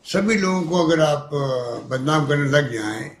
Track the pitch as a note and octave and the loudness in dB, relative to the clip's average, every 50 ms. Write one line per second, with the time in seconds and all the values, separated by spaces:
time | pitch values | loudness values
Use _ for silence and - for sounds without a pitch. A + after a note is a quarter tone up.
0 | _ - - F#3+ G3 G#3+ A3+ G3+ F#3+ F#3 F#3 F#3 F3 D#3 F3 F3 E3+ D#3+ E3+ D#3+ | _ -4 -2 -2 0 2 0 0 0 0 0 0 -2 0 0 2 4 4 4 4
1 | D#3 D3+ D3 C#3+ C#3 - D3 C#3+ C#3 C3+ C3 B2+ B2 A#2+ A#2 A2 - A#2+ C3 B2+ | 4 2 2 0 -4 -6 -4 -4 -2 -2 -2 -2 -4 -6 -8 -8 -6 -6 -4 -2
2 | C3 D3 D#3 D#3 C#3+ C3+ D3 C#3+ C#3+ C#3 C3+ D3 D3 B2+ A#2+ A2 G#2+ G#2+ G#2+ A2+ | 0 2 2 2 2 2 0 0 2 4 4 4 2 2 -4 -4 -4 -4 -6 -6
3 | C#3+ D3 - _ | -8 -12 -14 _